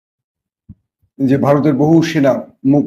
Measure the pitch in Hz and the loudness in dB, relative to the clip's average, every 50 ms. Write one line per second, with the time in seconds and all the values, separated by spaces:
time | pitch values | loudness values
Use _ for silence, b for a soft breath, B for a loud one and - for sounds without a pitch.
0 | _ _ _ _ _ _ _ _ _ _ _ _ _ - - _ _ _ _ _ | _ _ _ _ _ _ _ _ _ _ _ _ _ -20 -20 _ _ _ _ _
1 | _ _ _ - 139 127 135 139 143 143 143 147 131 156 139 127 151 151 160 165 | _ _ _ -4 -2 -2 0 0 0 0 0 0 0 0 0 0 0 2 2 2
2 | 160 - - 156 135 131 120 113 - - _ _ - 135 143 143 - | 2 0 -2 -2 0 0 -2 -2 -6 -14 _ _ -2 0 0 0 0